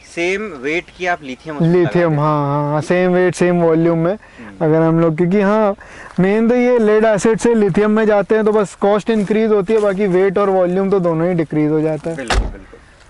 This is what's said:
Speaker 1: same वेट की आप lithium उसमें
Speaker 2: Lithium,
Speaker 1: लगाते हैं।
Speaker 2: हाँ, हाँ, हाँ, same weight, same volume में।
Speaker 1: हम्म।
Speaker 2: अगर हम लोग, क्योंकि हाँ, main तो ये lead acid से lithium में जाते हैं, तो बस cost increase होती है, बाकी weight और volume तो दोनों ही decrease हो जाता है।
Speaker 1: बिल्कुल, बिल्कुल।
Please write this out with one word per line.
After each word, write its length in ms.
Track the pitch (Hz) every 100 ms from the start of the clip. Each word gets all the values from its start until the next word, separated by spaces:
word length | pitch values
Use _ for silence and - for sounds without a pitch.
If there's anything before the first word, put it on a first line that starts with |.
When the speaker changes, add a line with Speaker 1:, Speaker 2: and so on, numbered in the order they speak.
| - -
Speaker 1:
same 260 | 175 196
वेट 440 | 214 147 131 165 - -
की 80 | 180
आप 180 | 175
lithium 320 | 147 127 160 156
उसमें 140 | 165
Speaker 2:
Lithium, 160 | 175 170
Speaker 1:
लगाते 140 | 175
हैं। 80 | 170
Speaker 2:
हाँ, 380 | 147 151 151 143
हाँ, 240 | 143 147
हाँ, 100 | 151
same 300 | 143 180 185
weight, 240 | 180 185 -
same 260 | 175 175
volume 360 | 165 160 165 170
में। 160 | 165
Speaker 1:
हम्म। 520 | 214 - - 220 196 160
Speaker 2:
अगर 160 | 160
हम 180 | 165 165
लोग, 180 | 165 156
क्योंकि 240 | 175 202
हाँ, 340 | 196 214 214 202 - - - -
main 300 | 185 214 226
तो 60 | 247
ये 240 | 247 247
lead 260 | 214 214 220
acid 340 | 208 226 220
से 160 | 233 233
lithium 360 | 202 165 214
में 140 | 214 214
जाते 300 | 208 196 220
हैं, 100 | 214
तो 60 |
बस 240 | 214 202 -
cost 340 | 202 208 -
increase 420 | 220 185 214 220
होती 220 | 208 185
है, 60 | 220
बाकी 280 | 208 190 208
weight 300 | 180 196 190
और 120 | 202
volume 400 | 190 180 180 196
तो 100 | 196
दोनों 280 | 175 160 170
ही 60 |
decrease 380 | 175 156 151 151
हो 100 | 156
जाता 280 | 156 156 170
है। 60 | 160
Speaker 1:
बिल्कुल, 240 | 120 -
बिल्कुल। 400 | - 101 95 - - - -